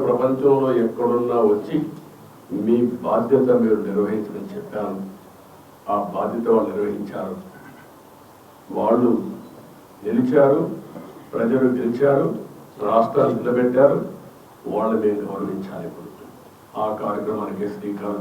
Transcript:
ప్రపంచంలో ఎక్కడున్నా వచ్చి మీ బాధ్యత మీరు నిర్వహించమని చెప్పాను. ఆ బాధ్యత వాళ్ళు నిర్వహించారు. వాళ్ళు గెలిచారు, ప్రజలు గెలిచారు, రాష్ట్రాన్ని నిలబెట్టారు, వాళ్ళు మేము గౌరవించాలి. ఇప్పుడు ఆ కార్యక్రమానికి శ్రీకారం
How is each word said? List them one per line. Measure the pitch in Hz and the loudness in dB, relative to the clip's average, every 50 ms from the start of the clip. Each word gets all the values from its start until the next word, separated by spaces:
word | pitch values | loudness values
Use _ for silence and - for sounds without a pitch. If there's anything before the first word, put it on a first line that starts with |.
| - | 4
ప్రపంచంలో | 120 123 123 123 131 135 127 135 139 139 135 131 131 123 117 113 | 2 2 2 2 2 2 2 4 4 4 4 4 2 2 2 2
ఎక్కడున్నా | 113 - - 123 120 120 120 120 120 120 120 113 104 104 | 0 0 0 0 0 2 2 0 0 0 2 4 4 4
వచ్చి | 104 - - 156 151 147 - - - - - - - - - - - - - - - 98 | 2 0 -2 -2 -2 -2 -4 -8 -14 -18 -20 -20 -20 -20 -20 -20 -20 -14 -8 -6 -2 0
మీ | 110 117 120 123 - - - - | 2 2 4 2 0 -2 -4 -4
బాధ్యత | - 107 113 117 - 135 127 127 123 123 117 113 | -2 0 0 2 4 4 4 4 4 4 4 4
మీరు | 110 104 101 98 | 4 2 2 0
నిర్వహించమని | 95 95 104 101 101 110 110 104 - - 104 95 95 98 | -2 0 0 0 0 -2 -4 -6 -6 -8 -10 -10 -10 -12
చెప్పాను. | 104 - - - 107 104 101 98 98 98 95 - - - - - - - - - - - - - - - - 104 | -12 -12 -10 -8 -8 -6 -6 -8 -8 -10 -12 -14 -18 -20 -20 -20 -20 -20 -20 -20 -20 -20 -20 -20 -14 -6 -4 -2
ఆ | - - - - | -2 -2 -4 -4
బాధ్యత | - 104 107 - 117 117 117 113 | -4 -4 -4 -2 -2 0 2 2
వాళ్ళు | 110 101 98 98 | 2 2 0 -2
నిర్వహించారు. | 104 104 104 - 101 101 98 92 92 95 95 92 90 - - - - - - - - - - - - - - - - - - - - - - - - - - 95 | -2 -2 -2 -2 -6 -8 -8 -8 -8 -8 -8 -8 -10 -14 -18 -20 -20 -20 -20 -20 -20 -20 -20 -20 -20 -20 -20 -20 -20 -20 -20 -20 -20 -20 -20 -20 -20 -16 -10 -6
వాళ్ళు | 104 - 107 113 120 127 120 110 - - - - - - - - - - - - - - - - - - | -2 0 2 2 4 4 2 2 2 -2 -4 -10 -12 -16 -18 -20 -20 -20 -20 -20 -20 -20 -20 -18 -10 -6
గెలిచారు, | 104 113 117 127 127 143 147 139 208 - - 170 - - - - - - - - - - - - - - | -2 0 0 2 4 6 6 6 6 4 2 0 -2 -6 -10 -12 -16 -16 -16 -16 -18 -18 -20 -16 -8 -4
ప్రజలు | - 117 113 131 131 127 123 120 - | -2 0 2 2 4 4 2 2 2
గెలిచారు, | - 117 123 127 139 143 139 - - - - - - - - - - - - - 104 | -2 -2 0 2 2 4 4 4 2 0 -2 -6 -10 -14 -16 -20 -20 -18 -12 -6 -2
రాష్ట్రాన్ని | 104 110 113 117 - - 143 127 123 120 110 | 0 2 2 2 2 2 2 2 2 0 -2
నిలబెట్టారు, | - 120 120 123 123 123 127 127 139 139 123 - - - - - - - - - - - - - - - - | -2 -2 0 2 2 2 4 6 6 6 6 4 2 -4 -10 -14 -18 -20 -20 -20 -20 -20 -20 -14 -10 -6 -4
వాళ్ళు | 107 110 113 113 107 107 | -2 0 0 0 2 2
మేము | 107 101 101 98 | 2 0 0 -4
గౌరవించాలి. | 90 98 98 98 92 95 95 95 - - - 85 82 | -6 -6 -6 -6 -6 -6 -8 -8 -10 -10 -10 -12 -12
ఇప్పుడు | 80 - - - - - - - - - - - - - - - - 113 107 | -12 -14 -16 -18 -18 -20 -20 -20 -20 -20 -20 -20 -20 -20 -20 -14 -8 -4 -4
ఆ | 107 110 - - | -4 -4 -4 -4
కార్యక్రమానికి | - - 110 101 107 107 104 101 98 98 95 104 101 101 | -4 -4 -4 -4 -4 -4 -4 -4 -6 -6 -6 -6 -6 -6
శ్రీకారం | - - 101 101 101 101 104 101 98 | -6 -8 -8 -6 -6 -6 -6 -4 -4